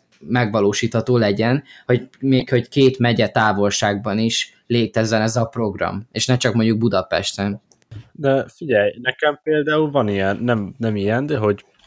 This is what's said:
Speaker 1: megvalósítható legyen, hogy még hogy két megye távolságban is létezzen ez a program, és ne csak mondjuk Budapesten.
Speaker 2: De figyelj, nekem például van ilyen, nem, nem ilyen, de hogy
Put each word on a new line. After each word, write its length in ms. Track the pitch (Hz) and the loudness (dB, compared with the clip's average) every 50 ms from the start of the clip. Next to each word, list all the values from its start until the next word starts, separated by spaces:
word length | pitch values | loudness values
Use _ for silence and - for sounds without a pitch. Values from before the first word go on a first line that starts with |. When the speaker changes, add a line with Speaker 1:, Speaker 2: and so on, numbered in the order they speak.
| _ _ _ _ | _ _ _ _
Speaker 1:
megvalósítható 1000 | - 76 120 123 120 104 110 107 101 104 101 - 117 113 - 113 - 127 123 | -8 -2 0 0 0 2 0 2 2 2 0 0 -4 -2 -2 -2 0 0 0
legyen, 460 | 117 110 104 98 104 110 120 131 147 - - - - - | 2 2 2 0 0 0 0 0 -2 -4 -10 -20 -16 -2
hogy 220 | - 127 123 127 - _ - | -2 -2 -2 -2 -8 _ -6
még 300 | 131 135 131 127 123 - | 0 0 0 0 0 0
hogy 180 | 131 120 117 - | 0 -2 -2 0
két 300 | - 143 135 127 131 - | 2 4 4 4 4 2
megye 280 | 120 120 110 113 107 | 0 2 2 2 0
távolságban 920 | 101 - 120 107 107 95 101 101 101 - - 110 104 104 101 - 107 98 110 | 0 2 2 2 2 2 2 0 0 0 0 0 0 -2 -2 -4 -4 -2 0
is 360 | 113 113 - - - - _ _ _ | 0 0 -2 -4 -6 -8 _ _ _
létezzen 540 | - 120 117 110 107 - 113 110 107 113 110 | -2 0 0 0 0 0 -2 0 2 2 0
ez 140 | 110 113 110 | 0 0 0
a 100 | 120 113 | -2 -2
program, 640 | - - 120 113 101 90 - 85 92 95 101 113 _ | -2 -4 -4 -4 -4 -2 -4 -4 -4 -4 -6 -10 _
és 140 | - 110 - | -6 -4 0
ne 120 | - 127 | 0 0
csak 160 | 123 - 117 104 | 2 2 0 2
mondjuk 240 | 117 110 113 110 | 2 2 2 2
Budapesten. 840 | 110 117 113 98 92 92 - 82 85 - - - 98 98 101 101 - _ _ _ _ _ _ - 107 - _ | 2 2 2 2 0 -2 0 -4 -2 -2 -4 -4 -4 -4 -4 -4 -6 _ _ _ _ _ _ -20 -20 -20 _
Speaker 2:
De 340 | _ - 143 135 135 135 - | _ -4 0 0 0 0 -2
figyelj, 460 | - - - 170 139 117 101 104 101 - 117 | -4 -12 -12 -4 0 2 2 2 2 -2 -2
nekem 380 | 123 127 - - 156 147 143 - - | -6 -6 -4 0 -2 -2 -2 -2 -2
például 480 | 156 151 151 143 151 151 156 156 147 | -2 0 0 0 0 0 0 0 2
van 160 | 143 135 113 | 0 0 0
ilyen, 300 | 104 101 98 95 98 101 | 2 0 0 0 0 0
nem, 360 | - 120 120 117 107 101 90 - | -2 0 0 0 0 -2 -6 -6
nem 180 | - 117 113 107 | -4 -4 -2 -2
ilyen, 300 | 101 98 104 113 127 143 | -2 -2 -2 -2 -2 -2
de 120 | 147 151 | -4 -4
hogy 280 | 117 107 104 101 - _ _ _ _ _ | 0 0 0 -2 -2 _ _ _ _ _